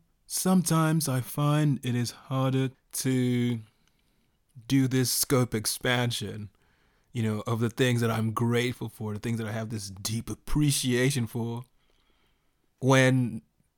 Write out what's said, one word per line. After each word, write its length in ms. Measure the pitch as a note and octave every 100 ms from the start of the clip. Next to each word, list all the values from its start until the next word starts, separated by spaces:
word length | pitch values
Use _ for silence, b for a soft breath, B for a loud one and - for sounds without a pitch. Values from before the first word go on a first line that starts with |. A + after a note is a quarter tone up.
| _ _ -
sometimes 840 | - F#3 F#3 - D#3+ D#3 D#3+ D3
I 120 | C3
find 600 | B2 - D3 D3 D3+ C3
it 120 | B2
is 160 | A#2+ A#2
harder 600 | - - C3 C3 C3 C3 - _
to 680 | - C3+ B2+ B2 B2 A#2+ A#2 A2 _ _ _ _ _ _ _ _ - A2
do 200 | C3+ C3
this 220 | C3 B2
scope 440 | - - C3 B2
expansion, 960 | A2 G#2+ - C3 B2 A#2+ A#2 G2+ G#2 G#2+ _ _ _ _ _ _
you 100 | B2
know, 200 | A2 G#2+ G#2+
of 140 | A2+
the 100 | A#2
things 320 | - B2+ A#2+
that 80 | A#2
I'm 220 | A2 A2
grateful 560 | A2 A#2 A#2+ B2 B2 A2
for, 260 | - G#2+
the 40 | G#2
things 200 | A#2+ A#2
that 80 | A2
I 40 |
have 180 | A2 A2
this 180 | A2+ G2
deep 380 | F#2+ G#2 A#2 -
appreciation 960 | G#2+ - D3+ D3 C#3 B2+ A#2+ B2+ C#3 A2+
for, 380 | B2 A#2 A#2 B2 _ _ _ _ _ _ _ _ _ _ _
when 640 | B2+ C3+ C3 C3 A#2+ A2+ - _ _